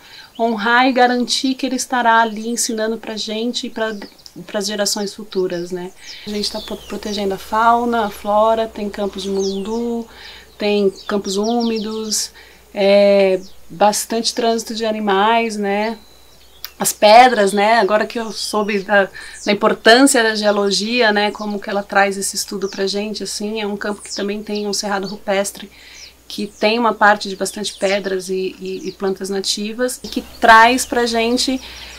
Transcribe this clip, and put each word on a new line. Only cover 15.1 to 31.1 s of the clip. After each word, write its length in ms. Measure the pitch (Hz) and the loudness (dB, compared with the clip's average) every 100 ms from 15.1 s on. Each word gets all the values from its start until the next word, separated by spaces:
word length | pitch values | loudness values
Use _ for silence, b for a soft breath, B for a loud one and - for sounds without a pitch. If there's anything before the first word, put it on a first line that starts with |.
| 190 214 233 226 208 | 2 4 2 0 -2
né? 400 | 202 202 220 220 - - - _ - - - - | -2 -2 -2 -6 -14 -20 -20 _ -20 -20 -20 -6
As 120 | 202 | -4
pedras, 640 | - 214 226 254 226 196 | 4 8 10 8 6 2
né? 260 | 202 208 233 | 2 2 4
Agora 260 | 196 214 - | 4 0 0
que 140 | 233 | -6
eu 120 | 220 | -8
soube 480 | - - 214 208 208 | -8 -4 -2 -2 -2
da, 280 | 196 202 190 B B B - | 2 2 2 B B B -4
da 60 | |
importância 720 | 208 220 - 220 240 269 247 | 0 0 2 6 6 6 4
da 120 | 226 214 | 2 0
geologia, 760 | 208 202 202 185 208 247 220 | 0 2 0 0 -2 2 2
né? 200 | 208 208 | 2 0
Como 280 | 202 208 208 | -2 -6 -6
que 100 | 214 | -4
ela 140 | 202 | -6
traz 340 | 202 196 202 196 | -2 0 2 0
esse 180 | 190 190 | -6 -6
estudo 320 | - 202 196 | -8 -6 -6
pra 200 | 196 196 | -4 -4
gente, 360 | 202 214 208 | -4 -6 -8
assim, 380 | 196 - 208 220 | -8 -6 -6 -4
é 60 | 208 | -6
um 100 | 202 | -6
campo 240 | 214 208 | -6 -8
que 120 | - | -10
também 280 | - 202 208 | -8 -6 -6
tem 260 | 208 208 208 | -6 -6 -4
um 60 | |
cerrado 340 | 190 208 202 190 | -4 -4 -4 -6
rupestre, 600 | 208 - 196 202 - 202 B B B B B _ | -8 -4 -2 -2 -8 -18 B B B B B _
que 200 | - 202 | -10 -10
tem 320 | - 214 233 | -2 0 2
uma 140 | 233 | 0
parte 360 | 214 208 208 202 | 4 4 4 -2
de 60 | 190 | -6
bastante 400 | 190 214 196 - | -6 -6 -10 -4
pedras 500 | 196 202 190 190 180 | -2 -2 -2 -6 -4
e, 280 | 190 185 - | -4 -4 -6
e, 300 | 185 190 170 | -10 -8 -10
e 20 | |
plantas 380 | - 196 190 190 | -6 -4 -4 -4
nativas, 720 | 196 190 - 208 220 254 - | -4 -4 -4 -6 -4 -4 -4
e 40 | 208 | -8
que 140 | 254 - - | -8 -8 2
traz 420 | 226 220 233 254 | 8 10 8 4
pra 220 | - 247 | 0 -2
gente, 560 | 240 | 0